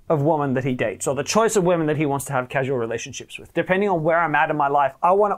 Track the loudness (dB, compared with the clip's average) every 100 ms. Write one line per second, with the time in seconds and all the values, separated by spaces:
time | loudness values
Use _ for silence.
0 | -2 0 2 2 2 0 -2 -2 -4 -4
1 | -4 -4 0 2 2 2 2 2 0 0
2 | 0 -2 -2 -4 -2 -4 -2 -2 -4 -6
3 | -8 -14 -16 -18 -8 -4 0 0 0 0
4 | 2 2 2 2 0 0 2 2 0 0
5 | 2 4 2